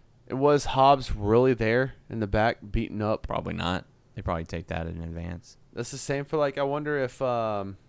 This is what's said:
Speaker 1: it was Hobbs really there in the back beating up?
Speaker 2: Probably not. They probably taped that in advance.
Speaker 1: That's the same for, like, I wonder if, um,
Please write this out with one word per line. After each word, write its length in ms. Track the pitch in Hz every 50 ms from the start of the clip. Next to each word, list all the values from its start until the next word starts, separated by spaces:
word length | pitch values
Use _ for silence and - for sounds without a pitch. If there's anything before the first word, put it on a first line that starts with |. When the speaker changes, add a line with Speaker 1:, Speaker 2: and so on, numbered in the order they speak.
| - _ _ _ _
Speaker 1:
it 80 | - 113
was 300 | 131 139 147 147 143 -
Hobbs 480 | - - 135 131 139 143 135 123 - 120
really 400 | 107 104 104 110 120 127 131 127
there 400 | 107 113 110 117 127 131 131 - - - -
in 100 | - 113
the 60 | 107
back 320 | 98 107 107 107 117 - - - 104
beating 300 | 101 113 113 - - 104
up? 220 | 107 104 110 - -
Speaker 2:
Probably 280 | - - 85 85 90 85
not. 300 | 87 85 85 92 - - _ _ _ _ _ -
They 40 | - -
probably 220 | 95 87 82 82
taped 240 | - - 85 85 -
that 180 | 87 85 82
in 140 | 82 85 85 82
advance. 540 | 85 82 82 85 87 87 87 - - - _ _ _ -
Speaker 1:
That's 180 | - 120 - 139
the 60 | 135
same 260 | - - 143 139 143
for, 100 | - -
like, 220 | 156 147 139 135 143
I 40 | 143
wonder 360 | 139 143 147 151 151 147 143
if, 240 | 131 123 - - 139
um, 540 | 127 120 117 113 110 104 101 98 98 95 - _